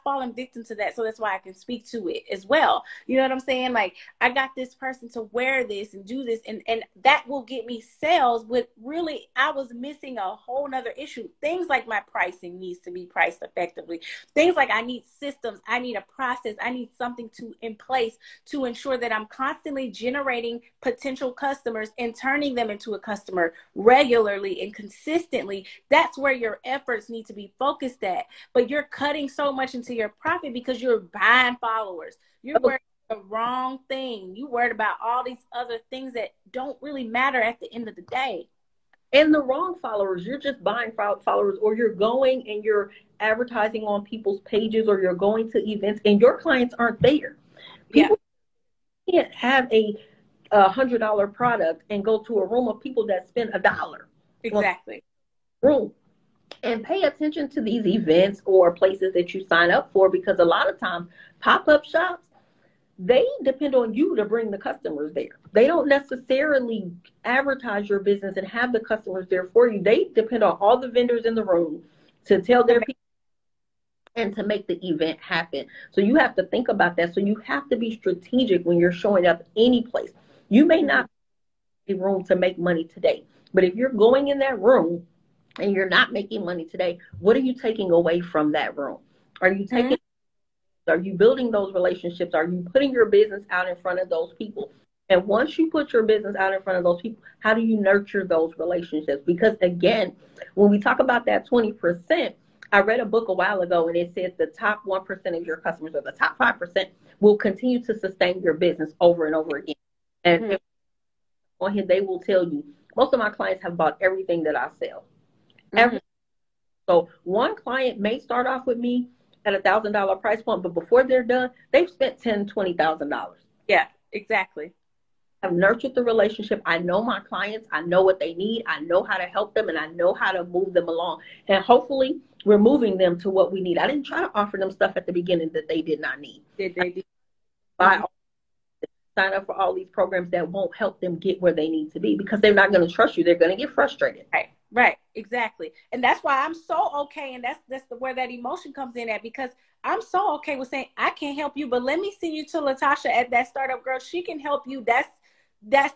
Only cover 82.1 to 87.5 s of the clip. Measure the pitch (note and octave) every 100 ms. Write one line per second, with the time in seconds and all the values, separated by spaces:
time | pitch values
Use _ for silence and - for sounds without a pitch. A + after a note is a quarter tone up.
82.1 | F#3+ F#3 F#3 F3+ F#3 F3 E3 E3 - D#3+
83.1 | - _ _ _ F#3+ F3+ G3+ C4 A3+ A3
84.1 | C4+ C#4 C#4 C4+ A#3 G#3 B3+ E3 E3+ -
85.1 | _ _ _ _ - G3 F#3+ F#3+ F3 -
86.1 | A3 G3+ G#3+ F3 F3 E3 F#3 F3+ F3 -
87.1 | - F#3 B3+ C4